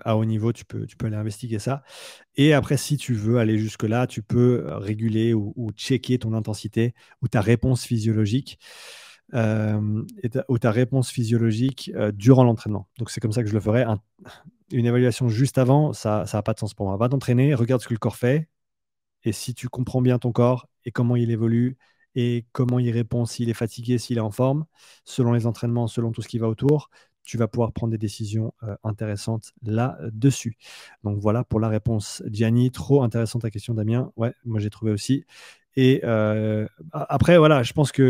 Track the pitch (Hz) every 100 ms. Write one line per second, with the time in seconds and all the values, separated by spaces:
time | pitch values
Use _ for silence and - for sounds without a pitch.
0 | - 110 110 110 113 - - 107 107 -
1 | 113 107 110 104 120 110 120 139 - -
2 | - - _ - 147 147 - 147 - 143
3 | - 113 107 120 110 110 110 - 110 117
4 | 127 - 107 123 123 120 69 95 98 107
5 | 113 107 117 113 101 131 110 - - 131
6 | - 127 113 110 110 107 107 - 117 -
7 | _ - 123 120 101 117 131 123 - 117
8 | 107 110 101 123 - - - - - -
9 | - - _ 127 110 107 107 107 104 107
10 | - 220 120 131 - 123 123 107 127 131
11 | 123 - 113 117 113 107 131 139 - 110
12 | 107 104 107 131 123 113 110 98 - -
13 | 113 - 110 113 107 104 98 117 117 104
14 | - _ - - - _ - 127 117 120
15 | 123 117 123 107 135 - 127 143 151 113
16 | 110 107 107 107 101 110 104 - 98 98
17 | 120 135 - 123 139 135 117 127 - 117
18 | 113 - 123 147 160 _ _ _ _ _
19 | _ _ 117 107 - 120 127 127 127 127
20 | 127 123 123 117 120 127 - _ - -
21 | 120 123 117 113 113 117 123 131 _ _
22 | _ - 120 120 113 - 123 127 120 117
23 | 117 120 117 - 117 113 113 - 117 123
24 | - 117 110 101 127 147 156 _ - -
25 | - - 120 120 117 107 120 120 117 -
26 | 117 117 110 117 113 110 131 147 - _
27 | _ _ - 113 113 123 113 - 117 113
28 | 107 - 107 110 113 - 107 101 113 107
29 | 107 104 - 110 - _ 110 110 127 -
30 | 113 107 135 - 117 - - - - -
31 | 104 101 104 113 - 110 110 107 117 110
32 | - - 117 104 113 117 123 - - 139
33 | 120 117 113 120 113 107 - 110 107 120
34 | 127 - 117 - 120 110 104 - 110 101
35 | - 135 - - - - _ - 127 135
36 | 113 110 107 107 110 107 107 - 160 147
37 | - 143 - 175 156 147 120 - 139 -